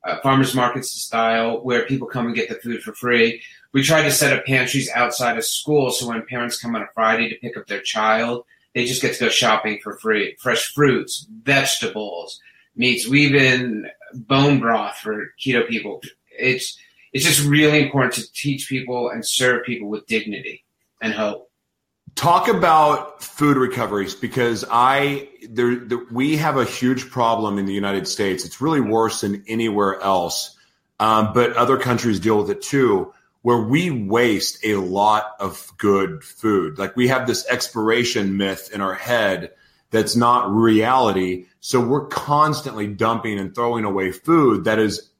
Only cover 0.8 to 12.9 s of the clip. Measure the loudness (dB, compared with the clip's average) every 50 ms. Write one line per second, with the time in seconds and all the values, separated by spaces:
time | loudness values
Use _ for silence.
0.8 | -8 -8 -10 -10 -10 -6 -2 0 0 2 2 2 0 0 -2 -4 -4 -2 0 0
1.8 | 0 0 -2 -4 -4 -6 -6 -4 -4 -4 -2 -4 -4 -4 -6 -10 -8 -8 -8 -8
2.8 | -8 -12 -14 -8 -2 0 2 2 2 2 0 -4 -14 -20 -20 -20 _ _ _ 0
3.8 | 2 4 4 4 4 2 2 2 2 2 2 0 0 0 0 0 0 0 -2 -2
4.8 | -4 -2 -2 -2 -2 -2 -2 -2 -2 -2 -2 -2 -4 -4 -6 -6 -4 0 2 2
5.8 | 2 2 -2 -4 -6 -6 -6 -8 -8 -8 -8 -6 -6 -6 -6 -8 -6 -6 -6 -6
6.8 | -6 -8 -4 0 2 2 2 2 0 -4 -4 -8 -12 -12 -12 -12 -10 _ -10 -8
7.8 | -6 -6 -4 0 2 2 2 2 2 -2 -4 -6 -8 _ _ _ _ _ _ -4
8.8 | -2 -2 -2 -2 -2 -2 -2 0 -2 0 2 2 2 2 2 2 0 -2 -6 -6
9.8 | -8 -12 -12 -8 -2 -2 0 0 -2 -4 -8 _ -4 -2 -2 -2 -2 -4 0 2
10.8 | 2 4 4 2 -2 -6 -10 -12 -12 _ -20 -12 -4 0 0 2 2 0 -2 -2
11.8 | -4 -6 -6 -6 -8 -8 -8 -10 -12 -12 -16 -20 _ -20 _ _ _ _ _ -2
12.8 | 0 0